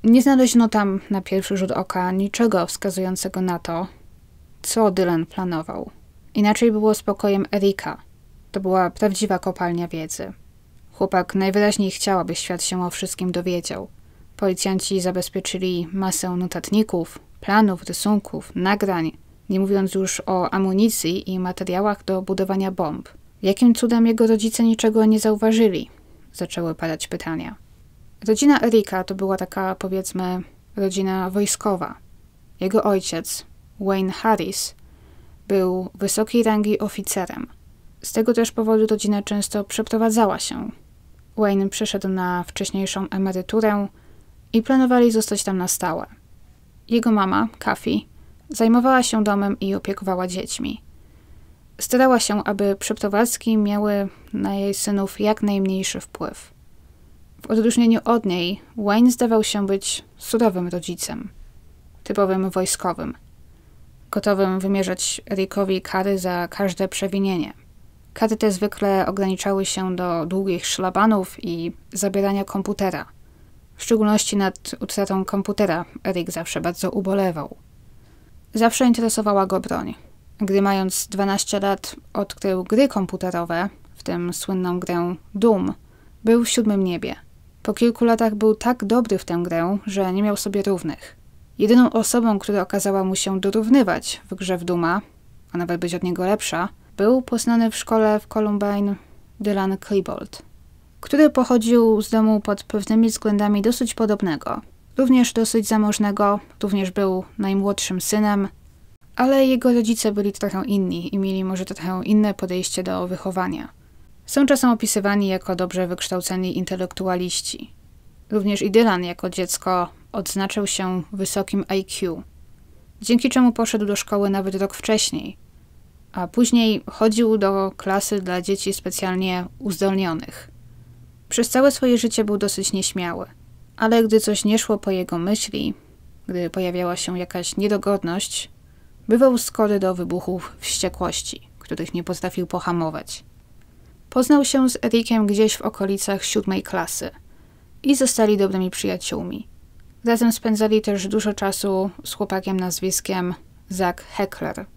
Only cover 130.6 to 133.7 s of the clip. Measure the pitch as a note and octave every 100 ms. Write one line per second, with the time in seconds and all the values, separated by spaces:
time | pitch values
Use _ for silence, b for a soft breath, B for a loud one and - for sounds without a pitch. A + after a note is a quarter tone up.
130.6 | - - - - - - - - A#3+ B3+
131.6 | C#4 C#4 B3+ A#3+ A#3 A3+ G#3 G#3 G3+ -
132.6 | G3 F#3+ F#3+ F#3+ F3 F3+ - - - -
133.6 | -